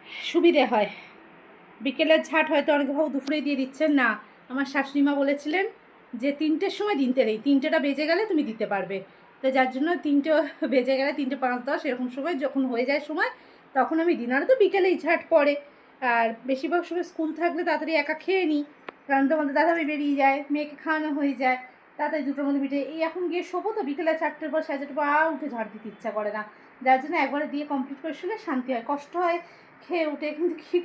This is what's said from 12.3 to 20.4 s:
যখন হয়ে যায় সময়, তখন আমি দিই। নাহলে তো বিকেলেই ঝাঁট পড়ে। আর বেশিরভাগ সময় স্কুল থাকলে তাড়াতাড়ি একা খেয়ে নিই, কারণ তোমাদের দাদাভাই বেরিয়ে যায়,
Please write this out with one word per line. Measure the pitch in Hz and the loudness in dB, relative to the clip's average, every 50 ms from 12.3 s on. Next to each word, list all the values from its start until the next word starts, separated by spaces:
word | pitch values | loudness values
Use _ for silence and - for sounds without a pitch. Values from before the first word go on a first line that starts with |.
| 359 262 294 | -2 -2 -4
যখন | 269 - 269 262 254 | -2 -2 -2 -2 0
হয়ে | 247 233 254 254 | 0 0 0 0
যায় | 277 302 294 - | 0 -2 -2 -4
সময়, | 302 349 440 508 - - - - - - - - - | -2 -2 -2 -2 -4 -8 -18 -20 -20 -20 -20 -2 0
তখন | 262 247 254 320 320 330 | 0 2 2 2 2 2
আমি | 349 311 214 | 2 2 0
দিই। | 240 233 | 0 0
নাহলে | 254 277 339 494 | 0 2 4 4
তো | 523 - | 6 6
বিকেলেই | 403 - 370 392 370 381 339 - - | 6 4 4 4 4 4 2 2 2
ঝাঁট | 311 330 320 - - | 2 2 0 2 4
পড়ে। | 330 302 285 294 285 285 - - - - - - - - 262 247 233 | 4 4 6 4 2 0 -4 -12 -20 -20 -20 -20 -10 -4 0 2 4
আর | 233 226 226 226 - - 254 | 4 2 2 0 -4 -4 -2
বেশিরভাগ | 269 262 330 294 339 349 339 - | -2 -2 0 0 0 0 0 -2
সময় | 330 359 339 - | -4 -6 -6 -4
স্কুল | - - 320 311 311 311 | -4 -4 -4 -4 -2 -2
থাকলে | 349 349 285 330 349 339 | -2 -2 0 -2 0 0
তাড়াতাড়ি | 311 311 320 330 320 294 | 0 0 0 0 0 0
একা | 285 294 311 311 - | 0 0 -4 -4 -2
খেয়ে | 359 381 381 359 311 | 0 2 2 2 2
নিই, | 302 294 294 - - - - - - - - - | 0 0 -2 -6 -12 -16 -16 -16 -16 -12 -2 0
কারণ | 277 269 277 262 | 2 4 4 4
তোমাদের | 320 311 294 277 269 294 | 2 2 0 2 2 2
দাদাভাই | 311 339 330 339 311 285 | 4 4 2 2 0 -2
বেরিয়ে | 302 294 294 285 277 277 | -2 -2 0 0 2 4
যায়, | 269 269 269 294 | 4 4 4 2